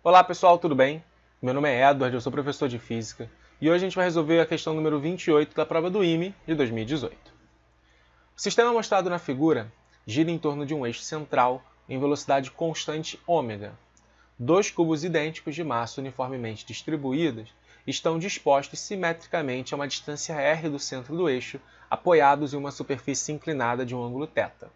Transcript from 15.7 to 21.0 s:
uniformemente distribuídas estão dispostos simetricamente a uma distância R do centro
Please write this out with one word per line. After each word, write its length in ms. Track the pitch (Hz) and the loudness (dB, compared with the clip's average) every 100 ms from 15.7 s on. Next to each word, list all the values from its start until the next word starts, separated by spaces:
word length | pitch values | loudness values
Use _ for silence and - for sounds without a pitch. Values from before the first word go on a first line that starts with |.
| 117 117 - | -2 -4 -8
uniformemente 640 | 135 127 127 131 113 110 | -10 -6 -6 -6 -8 -8
distribuídas 840 | - - - 156 139 131 165 113 110 _ _ - | -12 -12 -6 -4 -2 0 0 -2 -12 _ _ -18
estão 360 | - 135 170 165 | -8 -4 -2 -2
dispostos 580 | 185 - - 139 139 160 | -4 -4 2 2 2 -12
simetricamente 960 | - 202 175 165 - 180 147 127 131 | -10 -4 -4 -4 -6 -4 -4 -6 -6
a 20 | 143 | -6
uma 120 | 143 | -6
distância 460 | - - 147 - | -8 -10 -10 -8
R 340 | 156 139 160 160 | -2 0 0 -2
do 100 | 143 | -6
centro 380 | - 131 | -8 -10